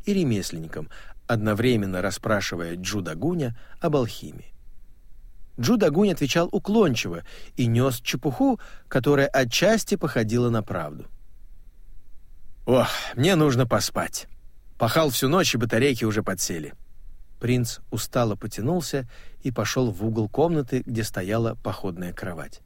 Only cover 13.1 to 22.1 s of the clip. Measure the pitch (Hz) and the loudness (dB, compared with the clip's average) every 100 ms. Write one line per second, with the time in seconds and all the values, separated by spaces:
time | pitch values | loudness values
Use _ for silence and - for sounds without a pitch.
13.1 | - 160 175 151 123 123 107 - - 85 | 2 4 6 6 4 4 2 0 -2 -4
14.1 | - - - - - - - 117 160 156 | -6 -10 -14 -16 -18 -18 -2 2 4 2
15.1 | - 131 180 156 120 110 113 139 120 110 | 2 2 4 4 2 2 4 4 2 0
16.1 | 104 98 98 - 85 80 - - - - | 0 -2 -2 -2 -4 -8 -12 -16 -14 -14
17.1 | - - - 117 127 117 - - 127 - | -14 -14 -6 0 0 0 -4 -8 -6 -2
18.1 | 131 113 98 107 - 120 180 - 139 127 | 0 0 0 -6 -4 -2 -2 -2 -4 -4
19.1 | - - - - 120 104 131 123 92 113 | -12 -14 -8 -6 -2 -2 2 0 0 -2
20.1 | 113 107 - 165 160 131 127 - 113 101 | 0 0 2 4 2 0 -2 -2 -2 -2
21.1 | - 92 113 117 117 107 98 98 87 90 | -4 0 0 0 -2 -6 -4 -6 -6 -8